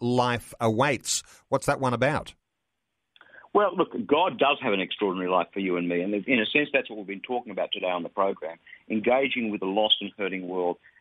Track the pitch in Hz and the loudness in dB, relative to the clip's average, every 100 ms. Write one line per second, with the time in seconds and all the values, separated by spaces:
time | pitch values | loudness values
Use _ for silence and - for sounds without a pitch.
0 | 120 123 123 117 - - 117 110 143 123 | 0 2 2 0 -4 -2 0 2 2 0
1 | - - - - - 135 - 139 131 120 | -2 -4 -6 -20 -4 -2 0 0 0 2
2 | 127 147 - - _ _ _ _ _ _ | 2 0 -4 -16 _ _ _ _ _ _
3 | _ _ _ - - 202 202 180 160 - | _ _ _ -20 -2 2 2 2 -2 -2
4 | 107 147 185 120 139 147 131 98 90 - | 0 2 2 2 2 2 0 0 -2 -2
5 | 101 90 90 92 85 - 98 90 87 87 | -2 0 2 2 2 -2 -2 0 0 0
6 | 92 104 95 127 107 147 147 139 127 107 | 0 -2 0 0 2 0 2 0 -2 -8
7 | 95 98 - 123 120 95 85 101 92 90 | -10 -10 -6 -6 -6 -6 -4 -4 -2 -2
8 | 82 - 98 95 78 82 - - - 110 | -4 -2 0 0 -8 -12 -18 -20 -6 -2
9 | 104 127 135 120 113 101 95 98 107 - | 2 2 2 0 -2 -2 -2 2 2 2
10 | 101 - 98 92 90 92 87 87 _ _ | -2 -6 -6 -6 -6 -2 -2 -2 _ _